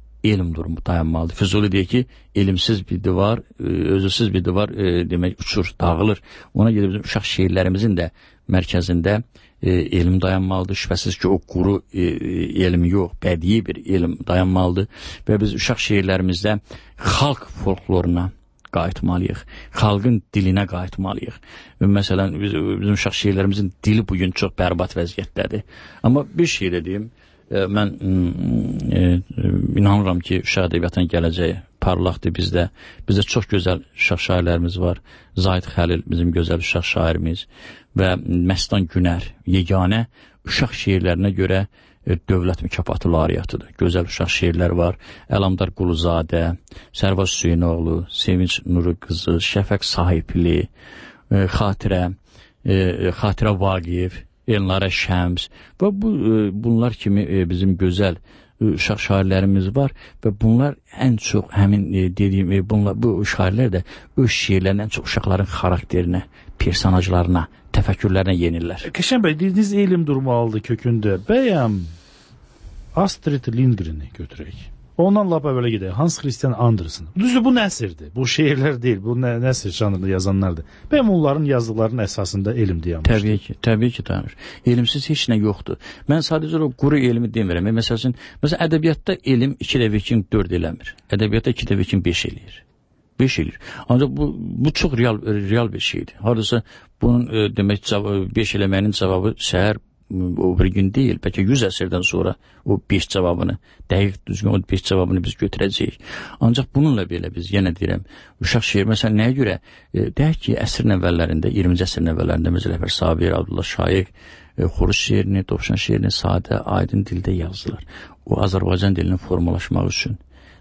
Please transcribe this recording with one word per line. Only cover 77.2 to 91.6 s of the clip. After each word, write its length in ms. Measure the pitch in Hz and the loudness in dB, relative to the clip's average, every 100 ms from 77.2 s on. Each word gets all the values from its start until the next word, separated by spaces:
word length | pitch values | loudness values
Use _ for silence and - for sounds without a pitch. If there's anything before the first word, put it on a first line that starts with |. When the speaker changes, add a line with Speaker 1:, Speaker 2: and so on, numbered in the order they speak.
| 240 247 | 2 2
Speaker 2:
bu 120 | 240 | 4
nəsirdir. 560 | 247 202 - 104 80 76 | 4 2 -2 -6 -8 -10
Bu 140 | 101 127 | -4 -2
şeirlər 480 | - 156 139 143 127 | 2 2 2 0 0
deyil, 220 | 123 101 | 0 0
bu 140 | 104 120 | -2 -2
nə-, 220 | 127 117 | -2 0
nəsir 340 | 127 127 101 | 0 0 -4
janrında 380 | - 107 95 95 | -2 0 0 0
yazanlardır. 560 | 95 95 98 95 85 - - - | 0 0 2 0 -2 -8 -16 -2
Bəyəm 200 | 302 233 | 2 4
onların 380 | 180 147 143 147 | 4 2 2 2
yazdıqlarının 560 | 127 113 110 113 123 | 0 0 0 0 0
əsasında 480 | 98 - 95 98 98 | -4 -4 -4 -2 -2
elm 300 | 120 101 85 | 0 0 -2
dayanmışdır? 300 | 82 80 80 | -4 0 2
Speaker 1:
Təbii 240 | 110 107 104 | 2 2 0
ki, 180 | - - | -4 -4
təbii 320 | - 110 120 120 | 0 2 2 -2
ki, 80 | - | -4
dayanır. 300 | 95 - - - - - | -6 -6 -12 -18 -4 2
Elmsiz 420 | 120 117 147 - | 2 2 -2 -2
heç 180 | 151 - | -2 0
nə 100 | 110 | 2
yoxdur. 400 | 104 98 - - - - - | 2 -2 -6 -10 -12 -8 0
Mən 180 | 156 - | 0 2
sadəcə 340 | 156 156 160 | -2 0 0
o 100 | 151 | 0
quru 300 | 123 139 147 | 0 2 4
elmi 320 | 123 117 120 | 4 2 0
demirəm. 380 | 113 98 87 98 | -2 0 0 0
Məsəl 280 | 113 110 113 | 0 0 -2
üçün, 160 | 131 120 - - | -2 -4 -8 -4
məsələn, 260 | 151 170 165 | -2 0 0
ədəbiyyatda 500 | 160 160 147 - 185 | 2 2 0 -2 -4
elm 320 | - 127 135 - | 0 2 2 -2
iki 240 | - 135 | -4 0
dəfə 220 | 113 104 | 2 0
ikin 220 | - 117 95 | 0 0 2
dörd 260 | 110 87 | 0 0
eləmir. 400 | 87 82 85 - - - | -2 -4 -6 -12 -18 -4
Ədəbiyyatda 500 | 101 107 110 127 | -2 0 0 0
iki 140 | 120 | -2